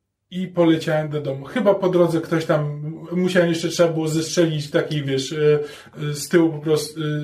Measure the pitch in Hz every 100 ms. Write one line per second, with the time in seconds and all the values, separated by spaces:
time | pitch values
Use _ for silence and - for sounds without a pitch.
0 | _ _ _ 180 185 - 165 160 165 156
1 | 156 147 135 135 135 254 202 196 - 170
2 | 165 165 - 165 165 151 147 - 147 160
3 | - 180 185 180 170 165 170 - 170 156
4 | 156 160 156 - 165 151 143 165 - 151
5 | 139 135 135 156 151 151 147 - - -
6 | 147 147 - 175 165 147 156 151 - 156
7 | 151 151